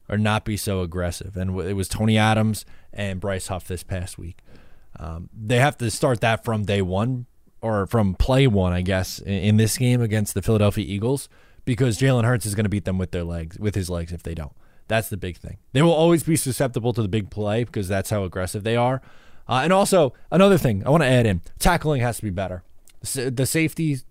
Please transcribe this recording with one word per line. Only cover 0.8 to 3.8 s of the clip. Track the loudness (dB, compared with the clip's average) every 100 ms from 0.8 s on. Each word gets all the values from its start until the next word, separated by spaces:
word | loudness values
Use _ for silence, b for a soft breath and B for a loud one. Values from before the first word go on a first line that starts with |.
aggressive. | -2 -2 -4 -4 -10 -6
And | -4
w-, | -4 -4
it |
was | -4 -2
Tony | 0 2 4
Adams | 4 4 2 -2 -8 b b
and | -8 -8 -6
Bryce | -4 -4 -4
Huff | -8 -6
this | -10